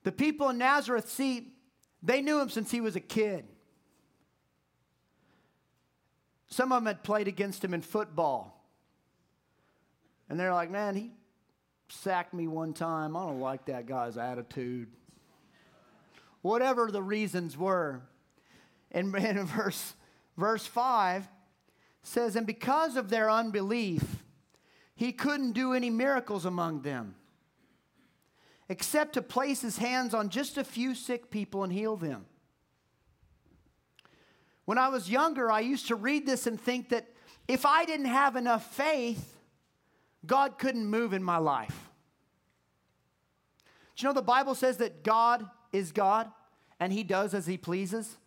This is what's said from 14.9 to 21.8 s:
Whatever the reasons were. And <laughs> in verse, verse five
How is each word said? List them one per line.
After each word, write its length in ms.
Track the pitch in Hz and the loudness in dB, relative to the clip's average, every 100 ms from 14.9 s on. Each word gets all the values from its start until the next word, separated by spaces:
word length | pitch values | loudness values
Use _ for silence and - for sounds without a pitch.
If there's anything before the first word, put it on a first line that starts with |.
| - _ _ _ _ _ _ _ _ _ _ _ - - _ | -18 _ _ _ _ _ _ _ _ _ _ _ -20 -20 _
Whatever 500 | 180 233 254 240 226 | -2 2 2 2 0
the 120 | 202 | 0
reasons 540 | 190 214 208 180 170 139 | -2 0 0 -2 -4 -2
were. 460 | 185 185 156 127 127 _ _ _ _ - _ _ _ | 2 2 0 -4 -12 _ _ _ _ -20 _ _ _
And 220 | 170 190 | -4 -2
<laughs> 0 | |
in 300 | 196 220 202 | 0 0 0
verse, 500 | 185 139 196 - - - _ _ _ - | 0 -2 -2 -4 -10 -14 _ _ _ -2
verse 280 | 202 220 | 0 0
five 640 | - 240 254 240 185 185 190 - _ _ _ _ | -2 0 2 4 2 0 -6 -20 _ _ _ _